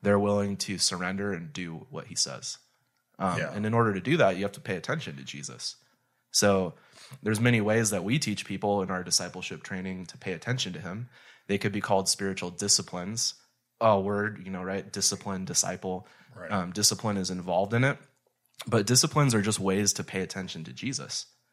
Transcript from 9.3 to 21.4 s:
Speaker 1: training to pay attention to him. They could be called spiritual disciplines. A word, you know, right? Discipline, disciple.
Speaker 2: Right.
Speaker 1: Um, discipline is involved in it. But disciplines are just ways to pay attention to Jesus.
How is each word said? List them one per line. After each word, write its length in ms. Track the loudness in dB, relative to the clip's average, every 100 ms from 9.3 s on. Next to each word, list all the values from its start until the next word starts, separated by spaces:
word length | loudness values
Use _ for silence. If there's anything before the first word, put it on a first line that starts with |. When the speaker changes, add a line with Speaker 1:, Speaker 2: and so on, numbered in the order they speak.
| -8 -10 -10
Speaker 1:
training 440 | -8 -6 -6 -6 -10
to 100 | -10
pay 140 | -8
attention 400 | -6 -2 -2 -4
to 60 | -6
him. 280 | -8 -8 -10 -14 -20 -12 -2
They 100 | 0
could 140 | 0
be 80 | 0
called 280 | 2 2 2
spiritual 420 | 0 -2 -4 -6
disciplines. 840 | -2 2 2 0 -6 -6 -4 -4 -4 _ _ _ 2
A 180 | 4 6
word, 440 | 4 0 0 -4
you 60 | -8
know, 120 | -6
right? 280 | -4 -4 -6
Discipline, 540 | -2 0 0 -4 -6
disciple. 640 | -2 0 0 -2 -4 -6 -8 -20 -20
Speaker 2:
Right. 160 | -14 -4
Speaker 1:
Um, 220 | -2 -2
discipline 440 | 2 2 2 0 -2
is 140 | -2
involved 440 | -4 0 2 2
in 100 | 4
it. 140 | 2 0 -8 _ _ _ _ -16 0
But 200 | 2 4
disciplines 480 | 4 4 4 6
are 80 | 6
just 180 | 2 2
ways 320 | 2 2 2
to 100 | 0
pay 160 | -4 -4
attention 440 | -4 -6 -8 -10
to 80 | -12
Jesus. 540 | -8 -6 -6 -6 -8 -10 _